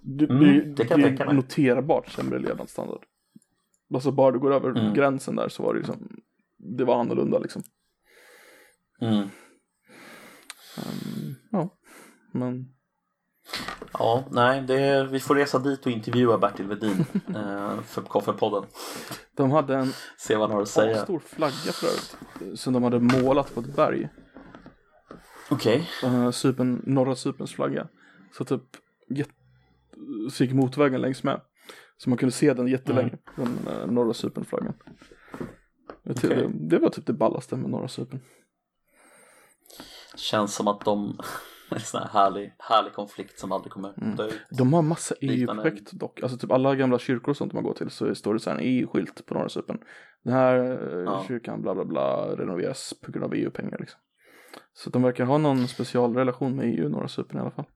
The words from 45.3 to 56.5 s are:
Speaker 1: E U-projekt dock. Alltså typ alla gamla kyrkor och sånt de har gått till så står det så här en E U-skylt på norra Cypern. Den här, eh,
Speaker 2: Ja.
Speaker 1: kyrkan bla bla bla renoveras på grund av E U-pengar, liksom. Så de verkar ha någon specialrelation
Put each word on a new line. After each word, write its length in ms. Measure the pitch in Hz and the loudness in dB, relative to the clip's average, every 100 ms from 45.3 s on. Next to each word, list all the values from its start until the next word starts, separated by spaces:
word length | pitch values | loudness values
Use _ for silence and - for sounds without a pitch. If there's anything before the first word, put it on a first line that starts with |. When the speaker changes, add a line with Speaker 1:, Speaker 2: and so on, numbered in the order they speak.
| 127 120 107 | 0 -2 0
Speaker 1:
E 40 | 107 | -2
U-projekt 240 | 104 - | -4 -16
dock. 300 | 190 - - | -10 -10 -6
Alltså 160 | 123 123 | -8 -6
typ 140 | 117 | 0
alla 240 | 131 135 135 | 2 4 2
gamla 240 | 131 123 | 2 2
kyrkor 300 | - 123 - | 0 -2 -2
och 80 | 143 | -4
sånt 140 | - | -4
de 40 | 110 | -4
har 60 | |
gått 140 | 107 - | -4 -4
till 120 | - | -8
så 260 | - 113 101 | -4 -4 -2
står 180 | - | -2
det 60 | 110 | -2
så 100 | - | -2
här 80 | 65 | -2
en 60 | |
E 160 | 123 127 | 0 0
U-skylt 460 | 107 - - - - | 2 -2 -2 -10 -8
på 80 | |
norra 160 | - - | -4 -4
Cypern. 300 | - - - - - - _ | -6 -8 -10 -12 -20 -20 _
Den 100 | - | -2
här, 220 | 131 127 127 127 127 - 87 | 4 4 4 0 -4 -6 -4
eh, 60 | |
Speaker 2:
Ja. 220 | 87 98 98 | -4 -4 -4
Speaker 1:
kyrkan 340 | 120 - 110 | -8 -6 -6
bla 140 | 104 95 | -4 -2
bla 100 | 80 | -2
bla 500 | 73 67 65 98 - | 0 0 0 -2 -4
renoveras 560 | 98 87 92 - - - - | -4 -2 -4 -6 -12 -14 -10
på 60 | |
grund 140 | - - | -6 -4
av 100 | - | -2
E 20 | |
U-pengar, 400 | - - - - | -4 -4 -8 -8
liksom. 200 | - - _ _ _ - - - _ | -12 -16 _ _ _ -20 -20 -20 _
Så 160 | - - | -14 -4
de 140 | 127 | 2
verkar 220 | 127 123 123 | 2 2 2
ha 120 | 147 | 2
någon 300 | 156 135 123 | 4 2 0
specialrelation 880 | - 123 123 123 120 131 123 135 | -4 -2 0 2 2 0 0 -4